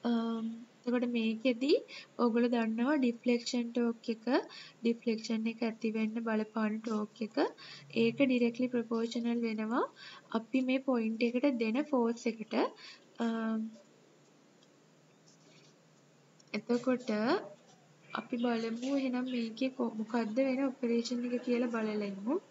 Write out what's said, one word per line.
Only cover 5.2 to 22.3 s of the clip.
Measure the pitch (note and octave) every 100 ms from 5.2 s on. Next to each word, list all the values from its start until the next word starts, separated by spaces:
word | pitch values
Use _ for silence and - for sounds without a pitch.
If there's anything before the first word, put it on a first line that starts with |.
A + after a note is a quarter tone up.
| - A3+ A3
එක | A3+
ඇති | A#3 A3 A3+
වෙන්න | A3 A3 A3
බලපාන | A3+ A3 G#3+ A3+ G#3+ A3
ටෝක් | A3 G#3+ G#3 -
එක. | G#3+ - G4 - - - -
ඒක | - A#3 A3+
ඩිරෙක්ට්ලි | C#4 B3 A#3 A#3 B3+
ප්‍රොපෝෂනල් | B3 A3+ A3+ A3+ A#3+ A#3 A#3
වෙනවා | A#3 G#3+ A3 B3 C5 - - - -
අපි | A3+ A3+ C4
මේ | B3+ C4
පොයින්ට් | C4 B3 A3 A3+
එකට | A#3+ B3 C#4+ B3
දෙන | A3 A#3
ෆෝස් | D4 C4 A#3 A#3 A#3+
එකට. | A3+ G#3+ A3 G#4 - - - - -
අම්, | A#3 A3+ A3 A3 A3 A3 - - - - - _ _ _ - _ _ _ _ _ - - - - - - _ - _ _ _ _ -
එතකොට | G#3 - A#3+ B3 B3 B3 G#3+ A3+ F#4+ - - - - - - -
අපි | - - B3
බලමු | A#3+ A#3 A3+ A3+ B3+ C#4
එහෙනම් | C4 B3
මේකේ | B3+ B3 A3+ A3 C4
කො-, | - A#3+ A3
මොකද්ද | G#3+ A#3+ A3 A3
වෙන | C4+ B3+
ඔපරේෂන් | C#4 B3+ A#3+ A#3 A#3 A#3+
එක | A#3+ A#3+
කියලා | B3 A#3+ B3
බලලා | A3+ A3 G#3+ G3+
ඉමු. | G3 G#3